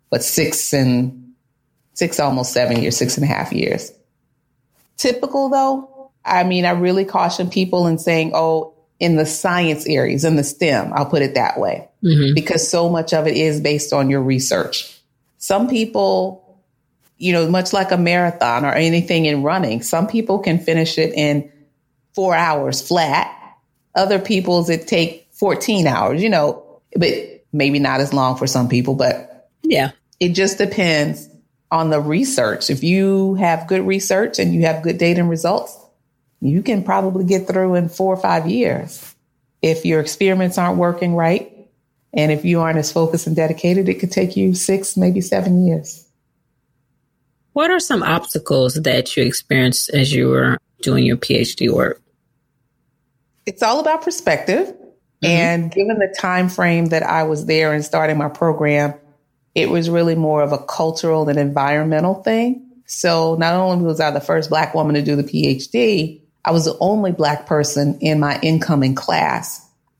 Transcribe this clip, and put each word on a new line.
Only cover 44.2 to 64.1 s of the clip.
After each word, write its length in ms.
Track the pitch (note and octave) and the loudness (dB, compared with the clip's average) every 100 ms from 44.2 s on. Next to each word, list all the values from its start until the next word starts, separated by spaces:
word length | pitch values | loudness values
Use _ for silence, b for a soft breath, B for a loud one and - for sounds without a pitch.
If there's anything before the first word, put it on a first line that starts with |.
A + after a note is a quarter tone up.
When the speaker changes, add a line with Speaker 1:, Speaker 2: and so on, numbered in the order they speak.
| F#3 F#3+ | -2 0
Speaker 1:
you 180 | F#3+ | 0
six, 420 | F#3 - G3 G3 - | 0 0 -2 -2 0
maybe 240 | F#3 F#3 | 2 2
seven 460 | F3+ F#3+ F#3 F3+ F3+ | 0 0 2 4 4
years. 380 | D#3+ D3+ - _ _ _ _ _ _ _ _ _ _ _ _ _ _ _ | 0 -4 -16 _ _ _ _ _ _ _ _ _ _ _ _ _ _ _
Speaker 2:
What 180 | C#4+ E4 | -2 2
are 100 | F#4 | 2
some 220 | F4+ A#3 | 0 -2
obstacles 720 | D#3+ E3+ - - - C#3 B2+ | 0 -2 -2 -6 0 2 2
that 420 | D3+ D3+ B2 B2 - | 0 0 0 0 0
you 80 | |
experienced 680 | C3 - - C3+ B2+ A#2+ - | -2 -2 -2 2 2 0 0
as 220 | D3 C3+ | 0 2
you 160 | C#3+ B2+ | 2 2
were 300 | C3 B2+ B2+ _ _ | 2 2 -2 _ _
doing 220 | - C3 | -2 2
your 120 | B2+ B2 | 2 0
P 180 | - | 0
H 220 | A#2+ A#2+ - | 0 -2 -2
D 120 | A#2+ | 0
work? 320 | B2+ B2+ - _ _ _ _ _ _ _ _ _ _ _ _ _ _ - | 2 0 -2 _ _ _ _ _ _ _ _ _ _ _ _ _ _ -10
Speaker 1:
It's 160 | - | -2
all 180 | A3 C4+ | 0 2
about 220 | D#4 D#4+ | 2 0
perspective. 640 | E4+ E4+ - D3+ - G#3+ G4 | -2 -4 0 0 2 0 0
Speaker 2:
Mm-hmm. 580 | - - _ _ _ D#3+ | -6 -20 _ _ _ 0
Speaker 1:
And 460 | E3+ E3+ E3+ E3 | 2 2 0 -2
given 260 | F#3+ G3+ A3 | -2 0 0
the 160 | F#3+ G3 | -2 -2
time 300 | F#3+ F3+ F3+ | -2 0 0
frame 380 | F3+ F3+ E3+ E3+ | 0 2 2 2
that 160 | D#3+ | 0
I 220 | - D#3+ | 0 0
was 220 | D#3 D3+ D#3+ | 0 -2 0
there 260 | D#3 D#3 | 0 2
and 120 | D3+ | 0
starting 320 | D3 E3 D#3 D3+ | -2 0 0 0
my 120 | D3 | -2
program, 640 | D3 E3+ D3+ D3+ D3 D3 C#3+ _ _ _ _ _ | -2 0 0 2 2 0 -4 _ _ _ _ _
it 140 | - A#2+ | -2 0
was 220 | E3+ E3 | 0 0
really 240 | E3+ E3+ | 2 2
more 280 | E3 D#3 D3+ | 2 0 2
of 100 | D3 | 0
a 60 | C#3+ | -2
cultural 720 | - - D#3+ D#3+ E3 D#3+ D3 | -6 -4 -2 -2 0 0 2
and 100 | C#3+ | 0
environmental 840 | C#3+ C#3 C#3 D3 D#3 D#3 F3 F#3+ | 0 0 0 0 0 0 0 -2
thing. 480 | A3+ A3+ A#3+ B3+ - _ - | -2 0 0 -4 -8 _ -14
So 480 | - F3+ E3 E3 | -4 0 2 2
not 200 | E3 E3 | 0 0
only 300 | F3+ F#3 F3+ | 2 0 0
was 140 | E3+ D#3 | 0 0
I 140 | D#3 | -2